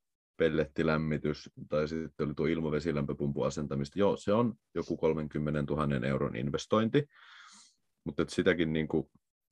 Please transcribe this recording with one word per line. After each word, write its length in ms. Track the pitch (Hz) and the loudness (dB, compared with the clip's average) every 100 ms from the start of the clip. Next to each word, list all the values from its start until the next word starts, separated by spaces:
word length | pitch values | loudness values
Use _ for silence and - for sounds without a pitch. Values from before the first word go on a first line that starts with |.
| _ _ _ - | _ _ _ 0
pellettilämmitys 1120 | 82 78 76 - 80 78 78 76 73 73 - - 67 | 2 2 0 0 2 2 0 -2 -2 -4 -8 -18 -4
tai 200 | 76 78 | -2 0
sitten 380 | 80 80 - 73 | -2 -6 -4 -4
oli 80 | |
tuo 120 | 76 78 | 0 0
ilmavesilämpöpumpun 1000 | 82 80 73 82 73 71 71 73 71 64 | 0 0 -2 0 0 -2 -2 -2 0 0
asentamista. 520 | 73 73 69 69 - | -2 -4 -4 -4 2
Joo, 180 | 101 - | 2 2
se 160 | - | 0
on 220 | 107 120 107 _ | 2 2 -2 _
joku 220 | 85 82 82 | -6 -4 0
kolmenkymmenentuhannen 1080 | 82 78 76 76 76 76 71 73 73 69 | 2 0 -2 -2 -2 0 0 0 0 0
euron 320 | 64 67 69 55 | 0 0 -2 -2
investointi, 680 | 69 76 - 107 110 139 143 - - - - - - _ _ _ | -2 -4 0 2 2 2 0 -6 -20 -20 -20 -20 -20 _ _ _
mutta 180 | - 76 | -6 -2
et 80 | 82 | -2
sitäkin 420 | - 92 85 82 | 0 2 2 2
niinku 380 | 80 78 80 69 _ _ _ _ | 0 0 0 -2 _ _ _ _